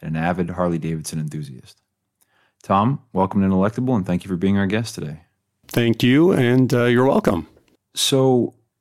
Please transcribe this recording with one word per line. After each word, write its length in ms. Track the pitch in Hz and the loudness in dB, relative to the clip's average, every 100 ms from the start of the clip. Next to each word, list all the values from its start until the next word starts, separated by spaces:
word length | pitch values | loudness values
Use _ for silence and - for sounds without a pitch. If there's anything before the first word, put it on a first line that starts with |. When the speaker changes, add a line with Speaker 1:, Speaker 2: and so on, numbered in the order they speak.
Speaker 1:
and 160 | 80 80 | -8 -4
an 60 | |
avid 280 | 85 90 87 | -4 -4 -4
Harley-Davidson 680 | 87 87 82 80 80 76 78 | -4 -2 -2 -4 -8 -8 -8
enthusiast. 640 | 78 78 69 62 - - _ _ _ _ _ _ _ _ | -8 -10 -12 -16 -20 -20 _ _ _ _ _ _ _ _
Tom, 380 | - 98 113 139 _ | 0 2 2 -2 _
welcome 280 | 92 95 101 | -2 -2 0
to 80 | 95 | 0
Inelectable, 480 | 92 101 123 131 117 | 2 0 -2 -2 -2
and 100 | 90 | -2
thank 160 | 90 | -4
you 60 | 98 | -4
for 80 | 87 | -4
being 200 | 95 98 | 0 0
our 120 | 98 | 0
guest 260 | 110 113 | -2 -6
today. 280 | - 76 78 _ _ _ _ - | -10 -12 -12 _ _ _ _ -6
Speaker 2:
Thank 380 | - 120 - | 0 0 2
you, 260 | 123 139 175 | 2 4 4
and, 420 | 160 120 127 123 | 4 4 4 4
uh, 120 | 123 | 2
you're 240 | 120 120 131 | 2 4 4
welcome. 400 | 214 - 90 - _ _ _ _ - | 2 0 -2 -6 _ _ _ _ -6
Speaker 1:
So, 580 | - 135 131 127 - - _ _ | 0 2 4 2 0 -6 _ _